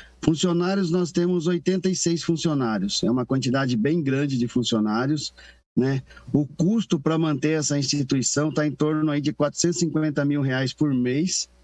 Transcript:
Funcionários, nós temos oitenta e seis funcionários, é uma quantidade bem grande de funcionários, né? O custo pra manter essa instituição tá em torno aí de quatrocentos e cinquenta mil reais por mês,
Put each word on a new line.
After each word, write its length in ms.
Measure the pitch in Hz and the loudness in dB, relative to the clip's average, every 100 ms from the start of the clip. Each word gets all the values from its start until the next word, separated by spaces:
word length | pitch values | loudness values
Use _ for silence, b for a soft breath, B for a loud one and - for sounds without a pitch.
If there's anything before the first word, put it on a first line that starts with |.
| B B | B B
Funcionários, 720 | - 160 180 170 180 196 175 | 0 2 2 2 2 0 2
nós 220 | 180 175 | 0 0
temos 340 | 175 175 180 160 | 0 2 2 0
oitenta 440 | 175 180 190 190 | 0 0 0 0
e 60 | 180 | 0
seis 280 | 170 170 | 0 0
funcionários, 800 | - 165 170 143 117 107 98 - | 0 0 0 0 0 0 -2 -2
é 60 | 104 | 0
uma 180 | 127 120 | 0 0
quantidade 500 | 135 127 135 135 120 | -2 0 0 0 0
bem 240 | 135 170 | 0 0
grande 340 | 135 135 143 127 | 0 0 0 -2
de 120 | 120 | 0
funcionários, 840 | 127 117 113 107 110 139 151 - B B B _ - | 0 0 0 0 0 0 -2 -4 B B B _ -2
né? 240 | 131 135 - B B | 0 -2 -6 B B
O 100 | 143 | -2
custo 560 | 139 - 170 226 - 170 | -2 0 0 2 0 -2
pra 200 | 156 160 | 0 0
manter 400 | 160 135 151 156 | 0 0 0 0
essa 180 | 143 143 | 0 -2
instituição 720 | 135 143 135 139 117 143 151 | -2 -2 0 0 0 0 0
tá 140 | 151 151 | 0 -2
em 60 | |
torno 400 | 127 151 156 156 | 0 0 2 0
aí 100 | 143 | 0
de 100 | 143 | -2
quatrocentos 460 | - 147 - 170 170 | 0 -2 0 -2 0
e 20 | |
cinquenta 440 | 170 156 156 147 143 | 0 0 0 0 0
mil 160 | 143 | 0
reais 320 | 135 127 131 | 0 0 -2
por 180 | - 151 | 0 0
mês, 560 | 127 123 139 180 - - _ | 2 0 0 0 -2 -8 _